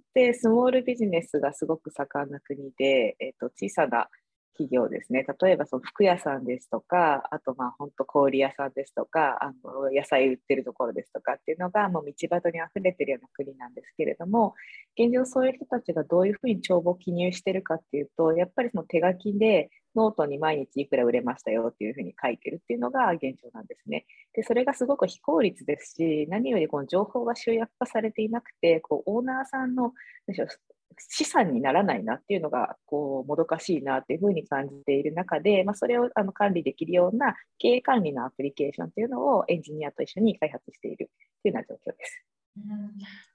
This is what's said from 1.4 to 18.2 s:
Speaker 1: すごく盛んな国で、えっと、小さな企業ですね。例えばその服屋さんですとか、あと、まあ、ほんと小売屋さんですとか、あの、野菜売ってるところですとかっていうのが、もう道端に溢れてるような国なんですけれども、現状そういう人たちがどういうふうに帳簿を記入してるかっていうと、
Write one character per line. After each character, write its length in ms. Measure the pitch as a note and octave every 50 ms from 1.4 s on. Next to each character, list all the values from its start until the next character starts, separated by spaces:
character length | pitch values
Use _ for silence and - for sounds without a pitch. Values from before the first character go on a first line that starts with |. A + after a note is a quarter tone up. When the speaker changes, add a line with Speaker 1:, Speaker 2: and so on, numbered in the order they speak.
| C#3+ C#3+
Speaker 1:
す 140 | - - D#3
ご 100 | D#3 D#3+
く 140 | D#3 _ D#3
盛 360 | - - C#3 - - C#3+ C#3+
ん 40 | C#3
な 100 | C#3+ C#3+
国 320 | - - C#3 C#3 C#3 C3+ - -
で、 380 | C3+ C3+ C3+ B2+ A2+ - - -
え 80 | - C3
っ 40 | - _
と、 120 | B2 B2+ -
小 140 | - F#3+ G3+
さ 180 | - F3+ D3+
な 220 | B2+ B2 A#2 - - _ _ _ _ _ _ _ _ _
企 200 | - - C3 B2+
業 160 | B2+ A2+ -
で 120 | F2+ F2+
す 80 | - -
ね。 140 | B2 C3 C3 - C#3 -
例 120 | F#3 F#3+
え 40 | F3
ば 80 | C#3+ D3
そ 120 | - C3+
の 60 | B2+
服 220 | - - - - G3+
屋 140 | F#3 F3 F3+
さ 180 | - D#3 C#3
ん 80 | C3 B2+
で 160 | B2 B2+ B2
す 80 | - _
と 140 | A2+ A2
か、 440 | - - F3 F3+ E3+ D#3 C#3+ C3+ - -
あ 80 | D3+ D#3
と、 160 | - C3 B2+
ま 120 | C3 B2+ B2
あ、 60 | - -
ほ 80 | D3
ん 40 | C#3+
と 120 | - - C3+
小 200 | - - D3 C#3
売 120 | C#3 C3
屋 160 | C3+ C3+ C3+ -
さ 120 | - C#3
ん 60 | C3+ -
で 100 | C3+ C3+
す 100 | - _
と 120 | A2+ A2+
か、 320 | - - D#3+ D3+ C3+ A#2+ -
あ 120 | - C#3+ C3 - -
の、 260 | - B2+ C3+ C#3 C3+
野 140 | C3+ C#3 C#3
菜 240 | - D3 C3+ C3+ C3+
売 60 | B2+
っ 20 |
て 180 | - _ - C#3
る 100 | C3 -
と 100 | B2 -
こ 120 | - B2+
ろ 60 | A#2
で 100 | G#2 G#2
す 100 | - _ -
と 80 | -
か 120 | - B2 C3+
っ 20 | -
て 100 | _ -
い 20 | D#3+
う 40 | E3+
の 120 | F3+ F3+
が、 180 | F3+ G#3+ G#3 F#3+
も 120 | F3+ D#3
う 40 | D3
道 240 | C#3+ - - E3 D#3+
端 240 | F3 F3 F3 E3+
に 60 | E3+ E3
溢 220 | E3 E3 - G3+
れ 100 | F#3+ F#3
て 140 | F3+ - D3
る 60 | C#3
よ 60 | C3 B2
う 0 |
な 60 | - _
国 240 | _ - C#3 C3+ C3+
な 140 | - B2 B2
ん 20 | B2
で 80 | A#2
す 120 | - - _
け 80 | - D3+
れ 120 | D3 -
ど 100 | - E3+
も、 280 | F#3 G#3+ A#3 G#3+ F#3+ - - - - - - - _ _ -
現 160 | A#3 A#3+ B3
状 100 | B3+ C4
そ 200 | B3+ - C4 B3+
う 20 |
い 60 | C4
う 40 | B3+
人 80 | - C#4
た 160 | - B3+ A#3+
ち 140 | - - E3
が 100 | D#3 D3
ど 140 | - E3+ F3+
う 100 | F#3 G3+
い 40 |
う 20 | G#3
ふ 100 | - -
う 40 | B3
に 120 | G#3 F3
帳 220 | - - F3+ F3
簿 80 | E3+ F3
を 40 | F3+
記 180 | F3+ - F#3
入 200 | F3 F3 F3+ F#3
し 80 | F3+ -
て 100 | - F#3+
る 120 | F#3 F#3+
か 140 | F#3 - D#3+
っ 40 | D#3+ - _
て 60 | -
い 60 | D3
う 80 | C#3+ - _
と、 160 | -